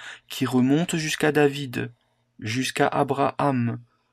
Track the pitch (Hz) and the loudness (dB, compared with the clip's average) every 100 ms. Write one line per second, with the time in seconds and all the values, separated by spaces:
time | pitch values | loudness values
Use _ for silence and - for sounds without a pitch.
0 | - - _ - 127 127 127 147 175 165 | -20 -20 _ -4 0 2 4 2 2 -2
1 | 156 - 151 147 143 143 135 120 120 - | -4 0 0 4 2 2 -6 -6 -8 -12
2 | _ _ _ - 107 123 127 - 143 131 | _ _ _ -10 -4 -4 -4 0 0 2
3 | 139 135 143 - 143 127 117 120 - _ | 0 0 0 0 0 2 -2 -4 -12 _
4 | _ | _